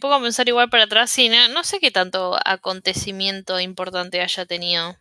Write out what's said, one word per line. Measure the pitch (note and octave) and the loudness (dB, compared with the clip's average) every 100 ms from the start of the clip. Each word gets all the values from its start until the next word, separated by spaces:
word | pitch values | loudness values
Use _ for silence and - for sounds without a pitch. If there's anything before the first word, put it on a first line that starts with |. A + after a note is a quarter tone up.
pongo | C#4 C#4 | 2 2
a | |
pensar | A#3 A3+ B3 | 2 0 2
igual | A#3+ A#3+ | 2 4
para | A#3 | 4
atrás | G#3+ G#3+ A#3+ - | 4 4 2 2
y | A#3 | 4
no, | A#3 A#3+ | 6 4
no | D4 | 2
sé | E4 G4 | -4 0
qué | D#4 | 0
tanto | G3+ F#3 F#3 F#3 F3 | 2 0 -2 -2 -2
acontecimiento | - F#3+ F#3+ F#3 F#3+ F#3 G3+ F#3+ G3 G3 F#3+ F#3 | 0 -2 -4 -6 -4 -4 -6 -4 -4 -4 -6 -4
importante | F3+ F3+ F#3 F#3 F3+ F3+ | -4 -6 -6 -6 -4 -4
haya | F3+ - | -4 -4
tenido | F3+ F3 F3 E3+ E3+ - | -6 -6 -2 -2 -4 -8